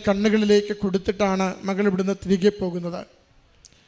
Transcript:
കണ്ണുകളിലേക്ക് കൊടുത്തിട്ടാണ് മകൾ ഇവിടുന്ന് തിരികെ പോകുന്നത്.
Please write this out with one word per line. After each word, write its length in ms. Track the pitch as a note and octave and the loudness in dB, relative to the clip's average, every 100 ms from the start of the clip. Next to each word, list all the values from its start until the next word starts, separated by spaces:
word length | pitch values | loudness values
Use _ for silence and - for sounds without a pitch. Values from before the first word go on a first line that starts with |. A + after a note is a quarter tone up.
| G#3+ | 2
കണ്ണുകളിലേക്ക് 680 | G3 G#3+ G#3+ G#3 G#3 G#3 G#3 | 2 2 2 4 4 2 -2
കൊടുത്തിട്ടാണ് 640 | G3+ F#3+ F#3+ F#3 G3+ F#3+ F#3+ - G3 | -2 -2 -2 -2 0 0 -2 -4 -4
മകൾ 160 | F#3+ G3+ | 0 0
ഇവിടുന്ന് 260 | F#3 F#3+ G3 | 0 -2 -4
തിരികെ 300 | F3+ F#3+ G3+ - | 0 2 2 0
പോകുന്നത്. 420 | F#3 F3 E3+ E3+ - _ _ _ _ _ - _ | -4 -6 -8 -10 -14 _ _ _ _ _ -20 _